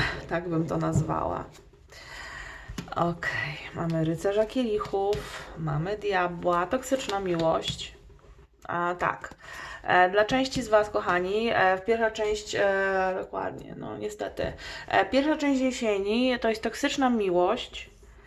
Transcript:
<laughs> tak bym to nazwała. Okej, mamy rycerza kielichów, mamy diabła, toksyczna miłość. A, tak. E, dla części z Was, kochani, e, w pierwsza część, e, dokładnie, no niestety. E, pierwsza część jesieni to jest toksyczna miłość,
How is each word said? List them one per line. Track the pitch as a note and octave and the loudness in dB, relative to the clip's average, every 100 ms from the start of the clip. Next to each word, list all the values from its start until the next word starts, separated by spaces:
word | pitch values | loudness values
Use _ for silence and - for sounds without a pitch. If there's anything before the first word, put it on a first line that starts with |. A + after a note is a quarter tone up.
| - | 0
<laughs> | - - | -4 -4
tak | E3+ F3 | -4 0
bym | D#3+ E3 | 0 0
to | E3 | 0
nazwała. | D#3+ D#3 D#3+ D#3+ - - - - - - - - - - - - - - - - - - | 0 2 2 0 -2 -4 -8 -16 -20 -20 -20 -20 -16 -14 -14 -14 -14 -14 -14 -12 -6 -2
Okej, | E3+ E3+ - - D3 D3 - - | 0 -2 -4 -4 -4 -6 -10 -6
mamy | E3 D#3+ | -2 0
rycerza | D#3+ E3 G3 G#3 A3 | 0 0 0 0 0
kielichów, | C4 A#3+ G#3 - G3 G3 - - - - - | 0 0 -2 -2 -2 0 -2 -4 -12 -12 -8
mamy | D#3+ D3 F3 G#3 | -4 -2 -2 -4
diabła, | G3+ F#3 F3 E3+ F3 F3 F3+ | 0 0 0 0 2 2 2
toksyczna | C4 - C4 - G3 | -2 0 -2 0 -2
miłość. | F#3 E3+ D#3+ - - - - - - - - - - _ - | 0 2 2 2 0 -6 -10 -14 -20 -20 -20 -20 -20 _ -6
A, | F3 F3 F3+ | -2 -2 0
tak. | F3 - - - - - - - | -2 -2 -8 -16 -18 -14 -14 -6
E, | - F3+ F3+ | 4 6 6
dla | G3+ G#3+ | 6 4
części | C4 C4 C4 | 2 0 -2
z | A3 | 4
Was, | G#3+ G#3 | 4 4
kochani, | G#3 G3+ F3+ F#3 G#3 A#3 | 0 0 0 2 0 2
e, | - F#3 F#3 | 4 4 4
w | F#3+ | 2
pierwsza | A3+ A3 | 2 2
część, | A3 G#3+ G#3+ - G#3 | 0 -2 -2 -2 0
e, | G3+ G3 G3 F#3+ F#3+ F#3 | 2 2 2 2 0 -2
dokładnie, | - - - - - - | -4 -6 -6 -8 -12 -12
no | - - | -10 -6
niestety. | G#2 - G2 - - - - - - | -6 -6 -6 -4 -4 -6 -12 -12 0
E, | G3+ F#3+ | 2 4
pierwsza | C4 D4 D4+ | 4 4 2
część | C#4+ C4 | 2 2
jesieni | C4 B3 A3+ G3 G3 A#3 B3+ A#3+ | 2 0 0 0 0 2 2 2
to | A#3 | 0
jest | A3 | 0
toksyczna | A#3+ - C#4+ C#4+ C4 | -2 -2 -2 2 2
miłość, | A#3 F#3+ F3 F3+ A#3+ - - - - - - | 2 2 4 4 2 -4 -12 -16 -20 -20 -20